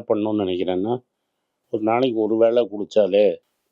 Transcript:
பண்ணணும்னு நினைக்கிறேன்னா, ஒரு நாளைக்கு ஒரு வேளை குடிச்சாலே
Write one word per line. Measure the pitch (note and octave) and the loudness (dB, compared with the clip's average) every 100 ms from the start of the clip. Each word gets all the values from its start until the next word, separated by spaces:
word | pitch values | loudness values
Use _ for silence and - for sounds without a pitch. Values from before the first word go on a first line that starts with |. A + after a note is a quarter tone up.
| G#2 | -2
பண்ணணும்னு | G#2+ G#2+ G#2 | -2 -2 -2
நினைக்கிறேன்னா, | F#2+ F2+ F2+ F#2 G#2 B2+ - _ _ _ _ _ _ | -2 -4 -4 -4 -4 -6 -10 _ _ _ _ _ _
ஒரு | A2+ G#2+ | -4 -2
நாளைக்கு | A#2+ C3 A2 G#2+ | 0 0 0 -2
ஒரு | A2+ | 2
வேளை | A2+ A#2+ G#2 | 2 2 0
குடிச்சாலே | G#2 G2 G#2+ G2 G2+ G#2 E2 _ _ _ | -4 -2 0 2 4 2 0 _ _ _